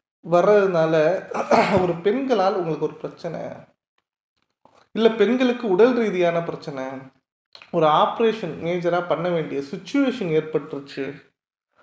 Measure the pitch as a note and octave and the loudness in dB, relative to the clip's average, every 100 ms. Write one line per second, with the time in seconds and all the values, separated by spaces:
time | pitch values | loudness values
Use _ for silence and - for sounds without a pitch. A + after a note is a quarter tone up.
0 | _ _ E3 F3 F#3 G#3 G3 E3+ D#3+ D#3+ | _ _ 0 2 6 4 4 2 2 2
1 | D#3 F#3 - - - A3+ F3+ F#3+ F3+ E3+ | 2 0 -4 -8 2 2 4 2 0 0
2 | G3+ B3 C4+ A3 F#3 G#3 E3 D3+ D3+ - | 0 0 0 0 0 0 -2 -4 -6 -6
3 | D3+ - E3+ - - - - _ _ _ | -14 -12 -12 -10 -12 -14 -20 _ _ _
4 | _ _ _ _ _ _ _ _ _ G3+ | _ _ _ _ _ _ _ _ _ 2
5 | A3+ A3 G3+ B3+ B3+ A#3+ A3+ F3+ B3 A#3+ | 2 4 2 2 2 0 0 4 4 4
6 | G#3+ F3+ E3+ E3+ E3 D3+ - C3+ C3 C3+ | 0 0 0 0 -4 -8 -10 -10 -10 -12
7 | - _ _ _ _ - - F3 D#3 D#3 | -16 _ _ _ _ -20 -6 0 4 4
8 | G#3 - A3+ G#3+ E3+ C3+ E3 F3+ E3+ F3 | 2 2 0 0 -6 -6 -4 -2 -2 -2
9 | E3+ D3 F3 E3+ C#3+ C#3 C#3 F#3 - C#4 | -2 -2 -2 -2 -4 -6 -8 -10 -4 0
10 | C4+ - F3+ D#3 D#3 D#3 C#3+ C#3 C#3 - | 0 -2 -2 -2 -2 -4 -6 -10 -12 -10
11 | C3+ D3+ - _ _ _ _ _ | -10 -12 -20 _ _ _ _ _